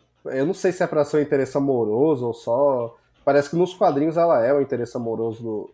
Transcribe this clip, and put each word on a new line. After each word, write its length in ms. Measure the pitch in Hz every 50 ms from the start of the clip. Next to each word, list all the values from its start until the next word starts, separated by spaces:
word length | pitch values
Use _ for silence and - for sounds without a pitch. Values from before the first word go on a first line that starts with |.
| _ _ _ _ -
eu 220 | - - 131 139
não 80 | 151 190
sei 180 | - - 185 175
se 100 | - 180
é 40 |
pra 180 | 165 - 156 147
ser 140 | 147 - 151
um 20 |
interesse 340 | 147 143 147 139 135 127 -
amoroso 760 | 147 139 139 135 120 113 107 107 117 139 160 151 127 123 117
ou 40 | 113
só, 640 | - - 123 117 123 143 143 135 123 120 117 117 _ _ _ _ _ _
parece 280 | - 139 143 143 -
que 60 | -
nos 180 | 170 180 180 -
quadrinhos 420 | - 220 180 143 139 147 165 156
ela 260 | 170 170 170 160 123 113
é 120 | 123 143
o 80 | 143 139
interesse 340 | - 131 117 120 113 -
amoroso 460 | 131 120 117 113 110 113 113 110 110 120
do, 280 | 113 110 104 92 -